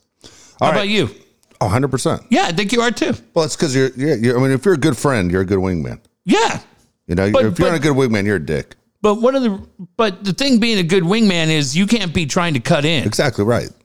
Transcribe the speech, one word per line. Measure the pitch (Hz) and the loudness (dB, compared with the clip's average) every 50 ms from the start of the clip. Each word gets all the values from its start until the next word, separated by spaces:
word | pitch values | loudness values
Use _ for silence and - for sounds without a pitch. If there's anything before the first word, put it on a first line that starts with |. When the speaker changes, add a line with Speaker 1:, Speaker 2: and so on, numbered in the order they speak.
| _ _ _ _ - | _ _ _ _ -20
Speaker 1:
How | - - - - - _ - - | -20 -20 -20 -20 -18 _ -2 0
Speaker 2:
All | - | 0
right. | 202 | 0
Speaker 1:
about | 208 202 202 | 0 0 0
you? | 214 208 151 110 - - _ _ _ _ _ _ _ - | 0 0 0 -2 -4 -10 _ _ _ _ _ _ _ -4
Speaker 2:
A | - | -2
hundred | 98 95 127 139 135 | 0 0 0 0 0
percent. | 131 127 - 170 120 - - - | -2 -2 -2 -2 -4 -4 -2 0
Speaker 1:
Yeah, | 233 330 269 | 0 0 0
I | - 170 | 0 -2
think | 170 214 202 | -2 -2 -2
you | 240 240 | 0 0
are | 233 240 | 0 0
too. | 220 - - - 226 - - _ - | 0 -2 -2 -4 -4 -6 -8 _ -2
Speaker 2:
Well, | 175 160 | -2 -2
it's | 147 - | -2 -2
'cause | - 180 151 127 | -2 -2 0 2
you're, | 135 131 131 - | 2 0 0 0
you're, | 123 135 156 147 | -2 -2 -2 0
you're, | 104 113 120 123 123 | 0 0 0 2 2
I | |
mean, | 131 135 | 2 2
if | 135 120 - | 0 2 2
you're | 202 180 | 2 2
a | |
good | 139 120 160 135 | 2 2 0 0
friend, | - - 147 131 110 90 87 | 0 0 0 0 0 0 0
you're | 87 92 | 0 0
a | 95 | 0
good | 90 101 95 | 0 0 0
wingman. | 92 95 90 82 69 62 58 - _ _ _ _ - | 0 0 -2 -4 -4 -6 -10 -12 _ _ _ _ -2
Speaker 1:
Yeah. | 180 240 415 453 - - - - - _ _ _ _ _ _ _ | 0 2 2 2 0 -2 -6 -10 -16 _ _ _ _ _ _ _
Speaker 2:
You | - 87 | -4 -2
know, | 87 95 101 | 0 2 2
Speaker 1:
But, | 107 269 240 | 2 2 2
Speaker 2:
if | - 87 - | 2 0 0
you're | 180 | 0
Speaker 1:
but, | 180 | 0
Speaker 2:
not | 170 | 0
a | 156 | 0
good | 135 156 139 | 0 0 2
wingman, | 131 135 123 110 101 98 | 2 0 0 0 0 0
you're | 104 104 | 0 -2
a | 90 73 | -2 -2
dick. | 73 78 67 - - - _ _ _ _ _ | -4 -4 -4 -6 -8 -16 _ _ _ _ _
Speaker 1:
but | - 214 208 208 | 0 0 0 2
one | 226 254 269 | 2 0 2
of | 269 254 | 2 0
the, | 226 196 202 - - _ - 180 - _ | -2 -2 -4 -10 -16 _ -20 -20 -8 _
but | - 226 214 180 - 208 | -2 -2 -2 -2 -4 -4
the | 196 170 | -4 -4
thing | - 277 285 262 214 | -2 0 2 2 2
being | 220 233 226 196 | 2 2 0 0
a | 180 | 0
good | 156 190 196 165 | 2 2 2 2
wingman | 165 202 233 226 202 180 170 160 156 | 2 2 2 2 2 2 2 0 0
is | 160 156 143 131 135 | 0 0 0 0 0
you | 170 202 | 0 0
can't | 196 226 226 196 175 143 | 2 0 0 0 -2 -2
be | 185 160 | -2 -2
trying | 143 - 185 175 170 151 | -2 -2 -2 0 0 -2
to | 110 | -2
cut | - - 170 151 143 | 0 0 0 2 2
in. | 156 165 139 - | 0 0 0 -2
Speaker 2:
Exactly | 104 107 - 147 139 - - 101 | -2 -2 -2 -2 -2 0 0 0
right. | 110 120 101 - - - _ | 0 0 -2 -2 -6 -12 _